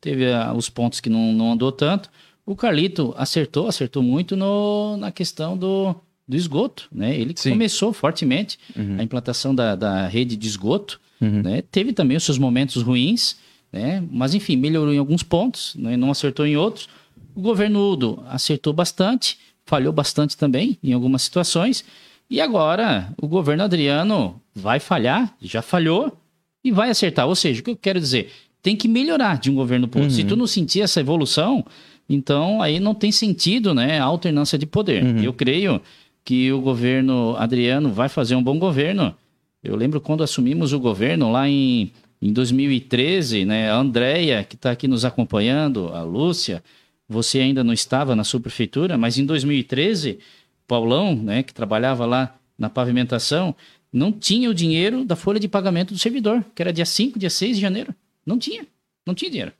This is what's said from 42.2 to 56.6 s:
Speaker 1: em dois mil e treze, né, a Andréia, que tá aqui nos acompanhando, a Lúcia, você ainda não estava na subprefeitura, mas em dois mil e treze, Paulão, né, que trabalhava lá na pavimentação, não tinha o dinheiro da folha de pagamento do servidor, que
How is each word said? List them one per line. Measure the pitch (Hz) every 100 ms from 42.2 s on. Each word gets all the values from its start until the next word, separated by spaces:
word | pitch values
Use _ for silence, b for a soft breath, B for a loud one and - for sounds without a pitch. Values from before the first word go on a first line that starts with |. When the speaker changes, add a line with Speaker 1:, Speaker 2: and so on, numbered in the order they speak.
Speaker 1:
em | 101
dois | 107 127
mil | 131 139
e | 131
treze, | - 120 139 190 147 110 95
né, | 110 110
a | 110
Andréia, | 135 117 123 156 165 117
que | 98 -
tá | 131
aqui | 120 131
nos | 123 123
acompanhando, | - 117 113 107 139 151 120 87
a | 85
Lúcia, | 82 95 165 170 - 85 - b b b _
você | 110 117 135
ainda | 131 135
não | 120
estava | 113 - 131 143
na | 113
subprefeitura, | 104 123 117 - 110 135 180 151
mas | 117 120
em |
dois | 139 156
mil | 135 143
e |
treze, | 117 127 175 208 147 98 b b b _ _
Paulão, | 120 113 131 202 135
né, | 107 110
que | 131
trabalhava | - 110 110 127 127
lá | 120 123 131 - _ -
na | 107
pavimentação, | 131 123 123 123 123 - 151 185 - b b _
não | 120 170
tinha | 214 - 208 247
o |
dinheiro | 185 165 160 190 254
da | 262 165
folha | 190 208
de | 202
pagamento | 202 190 170 185
do | 196
servidor, | 233 262 208 233 -
que | -